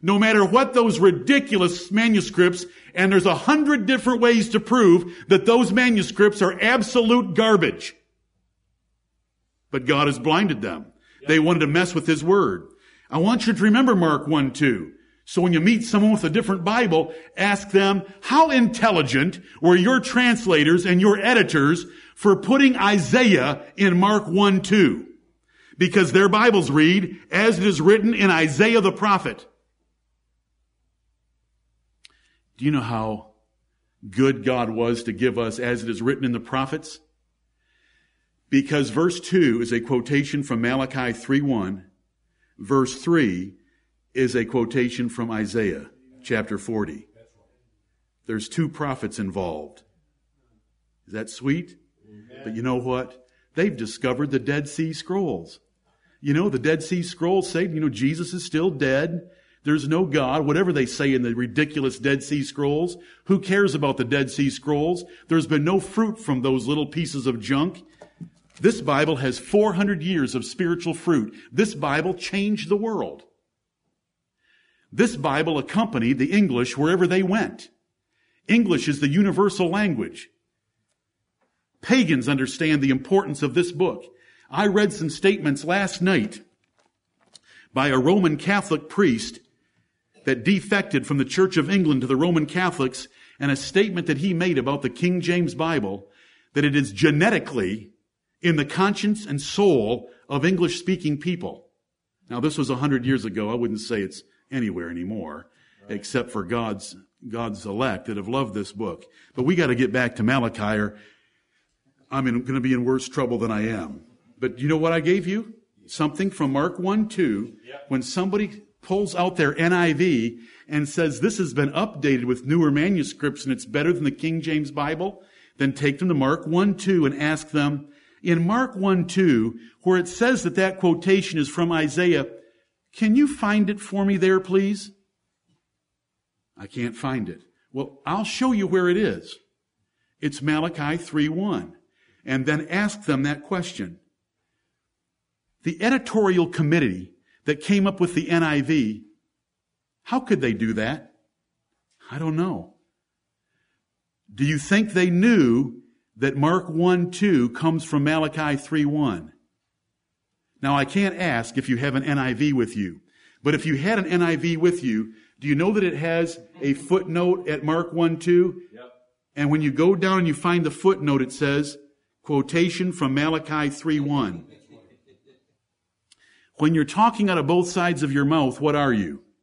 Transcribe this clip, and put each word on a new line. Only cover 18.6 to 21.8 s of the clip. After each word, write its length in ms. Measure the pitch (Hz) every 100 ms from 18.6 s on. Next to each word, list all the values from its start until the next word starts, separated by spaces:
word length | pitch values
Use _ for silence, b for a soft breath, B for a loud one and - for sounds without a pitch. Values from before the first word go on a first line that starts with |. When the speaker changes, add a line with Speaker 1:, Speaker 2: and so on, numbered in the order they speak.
| 233 - 226 180 143 131 156 - B B
Speaker 1:
were 140 | 165
your 240 | 180 185 262
translators 880 | - 226 247 233 - 156 147 175 180
and 140 | 180
your 180 | 202 202
editors 680 | 202 240 180 160 143 -